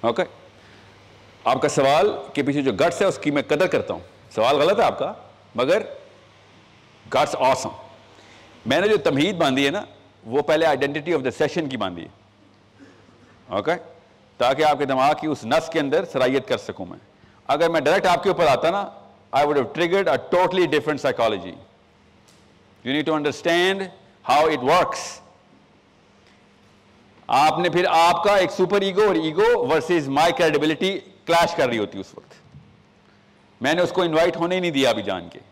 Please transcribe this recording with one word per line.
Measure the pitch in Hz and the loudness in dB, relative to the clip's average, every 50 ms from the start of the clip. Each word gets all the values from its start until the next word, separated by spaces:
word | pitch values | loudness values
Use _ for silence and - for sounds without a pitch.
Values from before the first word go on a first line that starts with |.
اوکے، | - 117 117 - 180 - - - - - - - - - - - - - - - - - - - - - - - - | -2 -2 -2 -2 -4 -6 -8 -20 -20 -20 -20 -20 -20 -20 -20 -20 -20 -20 -20 -20 -20 -20 -20 -20 -20 -20 -20 -6 -2
آپ | 113 131 131 | -2 0 0
کا | 147 143 | 0 0
سوال | - 156 135 135 143 160 190 214 - - - - - | 2 2 2 4 4 4 2 2 0 -4 -12 -8 -6
کے | 143 139 | -4 -4
پیچھے | 139 139 147 | -2 -2 0
جو | 139 131 | 0 -2
گٹس | 107 90 - 175 170 - | 0 2 0 0 0 0
ہے | 202 | 0
اس | 190 - | 0 0
کی | - - 147 | -2 -4 -2
میں | 143 143 135 | -2 -2 0
قدر | - 160 147 185 | -2 0 0 0
کرتا | 180 - 127 - - 92 | 0 0 -2 -4 -4 -8
ہوں۔ | 85 87 - - - - - - | -10 -12 -20 -20 -20 -20 -10 -2
سوال | 110 107 127 147 | 0 2 2 4
غلط | 139 147 170 208 220 | 4 2 2 2 2
ہے | 202 | 2
آپ | 131 95 - | 0 0 -2
کا، | 131 170 220 - - - - _ _ _ _ | -6 -8 -8 -12 -20 -20 -20 _ _ _ _
مگر | 117 123 139 180 214 - - - - - - - - - - _ _ _ - - - - _ - - - _ _ - - - - | -4 0 0 0 0 0 -6 -14 -18 -20 -20 -20 -20 -20 -20 _ _ _ -20 -20 -20 -20 _ -20 -20 -20 _ _ -20 -14 -2 0
گٹس | 131 139 - - - | 0 0 0 0 0
آسم۔ | 131 131 131 - - 110 - - - - - - - - - - - - - - - - - - - | 2 2 2 0 -2 -10 -12 -12 -20 -20 -20 -20 -20 -20 -20 -20 -20 -20 -20 -20 -20 -20 -20 -12 -4
میں | 110 139 160 | 0 0 2
نے | 190 | 2
جو | 214 214 | 2 0
تمہید | 196 - 170 143 135 151 196 208 | 2 2 0 0 2 0 0 0
باندھی | 170 170 - 131 135 139 | 0 0 0 2 2 0
ہے | 139 | 0
نا، | 160 208 - - - - - - _ _ - | 0 -2 -8 -10 -20 -20 -20 -20 _ _ -12
وہ | 113 117 147 | -4 -2 -2
پہلے | - - 156 156 165 | 0 2 2 2 4
identity | 160 147 131 143 139 143 147 143 170 | 2 2 2 -2 -4 -4 -6 -4 -2
of | 170 147 | -2 0
the | 127 131 120 - 156 | -2 -4 -2 -2 -2
session | 151 - 180 160 139 | -2 -2 -4 -6 -6
کی | 131 | -6
باندھی | 113 101 92 90 85 80 | -6 -6 -6 -6 -10 -14
ہے۔ | - - _ _ _ _ _ _ _ _ _ _ _ _ _ - - - - - - _ _ - _ - _ _ | -16 -20 _ _ _ _ _ _ _ _ _ _ _ _ _ -20 -20 -20 -20 -20 -20 _ _ -20 _ -20 _ _
اوکے، | - 92 101 101 151 170 180 - - - - _ _ _ _ _ _ _ | -6 -6 -4 -2 -2 -4 -4 -6 -18 -20 -20 _ _ _ _ _ _ _
تاکہ | - 120 123 139 143 156 | 0 0 0 2 2 2
آپ | 151 147 | 2 2
کے | 135 147 | 2 0
دماغ | 135 135 131 131 143 151 147 | -2 0 2 2 2 2 0
کی | - | -4
اس | 156 147 - - | -6 -6 -6 -4
نس | 117 135 160 160 - | -2 0 0 -2 -2
کے | - 165 | -4 -4
اندر | 147 139 139 165 185 | -2 0 -2 -2 -2
صلاحیت | - - 135 131 127 135 135 131 | -4 -2 -2 0 0 0 -2 -2
کر | - 127 | -2 -6
سکوں | 104 - - 101 - 92 | -6 -6 -12 -12 -12 -12
میں۔ | 87 92 - - _ _ _ - _ _ _ _ | -14 -16 -20 -20 _ _ _ -20 _ _ _ _
اگر | - 139 147 170 165 | -2 0 2 2 2
میں | 170 160 | 2 2
ڈائریکٹ | 135 147 175 196 170 | 2 2 2 2 4
آپ | 185 175 170 180 | 2 2 2 2
کے | 196 | 0
اوپر | 175 175 170 | 2 4 4
آتا | 151 131 - - 165 | 4 4 4 2 0
نا، | 185 202 196 - - - - - - _ _ _ - | 0 0 -6 -6 -12 -20 -20 -20 -20 _ _ _ 0
I | 131 | 2
would | 147 147 147 | 2 4 2
have | 143 123 110 - 156 | 0 0 -2 -2 -2
triggered | 175 170 175 196 196 | -2 0 2 0 2
a | 165 143 123 - - - 175 | 2 0 -2 -2 0 2 2
totally | 180 175 180 190 175 | 2 2 2 0 0
different | 147 151 147 - 151 151 131 - | 2 0 -2 0 -2 -6 -2 -2
psychology. | 135 123 - 117 110 107 95 87 92 - - - _ _ _ _ _ _ _ _ _ _ _ _ _ _ _ _ _ _ _ _ _ _ _ _ | -2 0 2 0 0 0 -2 -8 -12 -16 -18 -20 _ _ _ _ _ _ _ _ _ _ _ _ _ _ _ _ _ _ _ _ _ _ _ _
You | 117 135 | -6 -4
need | 151 147 156 156 | -4 -2 -2 -2
to | |
understand | 151 147 147 135 - - 170 170 175 180 185 190 196 196 180 - - - _ _ _ _ - | -2 -2 -4 -4 -2 -2 0 0 2 2 0 -2 -4 -6 -12 -14 -20 -20 _ _ _ _ 0
how | 135 147 156 165 | 2 2 4 2
it | 160 131 123 135 160 | 0 0 0 2 2
works. | 180 156 - - - - - - - - - _ _ _ _ _ _ _ _ _ _ _ _ _ _ _ _ _ _ _ _ _ _ _ _ _ _ _ _ _ _ _ _ _ _ _ _ _ - - | 2 2 0 -4 -10 -10 -12 -14 -18 -20 -20 _ _ _ _ _ _ _ _ _ _ _ _ _ _ _ _ _ _ _ _ _ _ _ _ _ _ _ _ _ _ _ _ _ _ _ _ _ -20 -6
آپ | - 117 131 147 156 151 160 | -2 0 2 2 2 2 0
نے | 175 175 | -4 -2
پھر | 151 175 180 185 | 0 0 0 2
آپ | 175 165 170 175 175 170 - | 4 4 4 4 4 2 2
کا | 202 202 | 2 4
ایک | 196 185 180 | 4 2 0
سپر | - - 180 170 202 202 | 0 -2 0 0 2 0
ایگو | 196 196 180 190 214 | 0 0 2 2 2
اور | 208 185 | 2 2
ایگو | 160 160 160 151 175 214 233 240 - 165 | 0 -2 -2 0 2 2 2 2 2 0
versus | 151 156 156 - - 180 170 147 | 0 0 -2 0 0 0 0 0
my | 135 135 143 160 | 0 0 2 2
credibility | 175 165 - 180 165 156 143 147 156 160 - - 190 196 156 - - - _ _ | 2 2 2 0 2 2 2 0 0 0 0 -2 -2 -2 -4 -10 -14 -20 _ _
کلیش | - 170 170 170 - 226 | 0 2 2 2 2 0
کر | - 143 | -2 -2
رہی | 123 120 | 0 0
ہوتی | 113 104 95 - 98 | -2 -4 -4 -6 -14
اس | 95 - - | -14 -14 -18
وقت۔ | - - _ - - _ - - - - - _ _ _ _ _ _ _ _ _ _ _ _ _ _ _ _ _ _ | -20 -20 _ -20 -20 _ -20 -20 -20 -20 -20 _ _ _ _ _ _ _ _ _ _ _ _ _ _ _ _ _ _
میں | 120 139 160 | -2 0 0
نے | 180 | 2
اس | 180 165 | 0 0
کو | - 190 | 0 -2
انوائٹ | 180 170 156 156 170 180 170 | -2 0 2 2 2 2 2
ہونے | 160 170 170 185 | -2 -4 -2 -2
ہی | 185 | -2
نہیں | 180 175 | -2 -2
دیا | 151 139 131 123 | 0 0 2 2
ابھی | 110 110 95 | 0 0 -4
جان | 98 95 90 85 85 | -6 -8 -8 -10 -14
کے۔ | - - - _ | -20 -20 -20 _